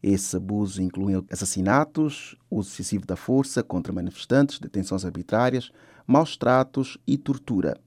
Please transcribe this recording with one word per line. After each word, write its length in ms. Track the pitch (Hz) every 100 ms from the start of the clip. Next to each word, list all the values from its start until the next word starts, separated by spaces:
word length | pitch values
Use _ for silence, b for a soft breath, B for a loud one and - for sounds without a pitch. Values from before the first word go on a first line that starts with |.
Esses 320 | 101 98 -
abusos 460 | 92 92 104 104 95
incluem 440 | 92 92 98 95 95
assassinatos, 1040 | - 98 - 95 131 151 - 151 143 - - _
uso 220 | 175 98
excessivo 340 | - - 104 -
da 100 | 92
força 460 | - 131 135 -
contra 320 | - 90 -
manifestantes, 640 | 90 90 - - 131 139 -
detenções 480 | - 98 95 95 92
arbitrárias, 640 | 90 87 107 123 127 - b b b b
maus 280 | 185 160 -
tratos 600 | 123 127 131 - 131 - -
e 140 | 143
tortura. 580 | - 131 - 107 85 -